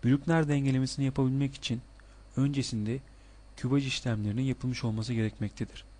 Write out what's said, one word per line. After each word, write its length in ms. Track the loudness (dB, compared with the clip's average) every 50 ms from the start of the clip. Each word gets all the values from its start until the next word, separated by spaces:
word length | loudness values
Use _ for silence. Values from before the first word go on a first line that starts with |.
| 4
Brückner 440 | 4 4 4 4 2 2 2 4 2
dengelemesini 580 | 2 2 2 2 2 2 2 0 -2 -2 -2
yapabilmek 500 | -2 2 2 2 2 2 2 0 0 -2
için 260 | -6 -6 -4 -4 -4 -6 -12 -20 -20 -20 -20 -20 -20 -20 -10 -2 0
öncesinde 640 | 0 2 2 0 -2 -2 -2 -2 -2 -2 -4 -6 -8 -12 -20 -20 -20 -20 -20 -20 -20 -20 -20 -6
kübaj 300 | -2 2 2 2 2 0
işlemlerinin 540 | -4 -2 -2 -2 -2 0 0 -2 0 0
yapılmış 420 | 0 0 -2 -2 -2 -4 -4 -2 -2
olması 300 | -2 -2 -2 -2 -2 0
gerekmektedir. 720 | 0 0 0 -2 -2 -6 -6 -4 -6 -8 -8 -8 -18 -20 -20 -20 -20